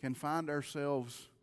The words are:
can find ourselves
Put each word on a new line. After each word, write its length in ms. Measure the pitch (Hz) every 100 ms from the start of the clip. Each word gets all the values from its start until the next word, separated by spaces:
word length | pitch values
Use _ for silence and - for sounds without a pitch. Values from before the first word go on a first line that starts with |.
can 120 | 131
find 360 | 127 147 160 156
ourselves 800 | 147 135 151 143 139 120 - - -